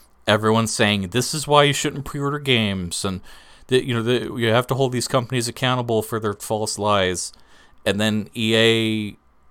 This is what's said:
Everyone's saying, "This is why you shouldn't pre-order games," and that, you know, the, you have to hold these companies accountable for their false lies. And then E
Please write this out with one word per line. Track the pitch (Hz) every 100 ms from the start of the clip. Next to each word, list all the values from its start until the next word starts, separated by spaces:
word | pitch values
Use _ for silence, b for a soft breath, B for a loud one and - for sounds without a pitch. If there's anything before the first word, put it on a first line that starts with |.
| B _ -
Everyone's | 104 110 110 110
saying, | - 107 104 95
"This | 117 127
is | 156 139
why | 147
you | 147
shouldn't | 139 151 147 139
pre-order | 143 139 147
games," | 139 123 107 98 87 - 101
and | 92 B B B B -
that, | - -
you |
know, | 120
the, | 113 127 - 104
you | 113
have | 117 127
to | 127
hold | 135
these | 123 -
companies | 135 117 131 117
accountable | - 131 127 117 113
for | 104 113
their | 107
false | 98 - 107 107 -
lies. | 104 101 92 90 - b b b b b -
And | 98
then | 107 107 98 -
E | 110 110 113 113 110 110 104 - _ _ _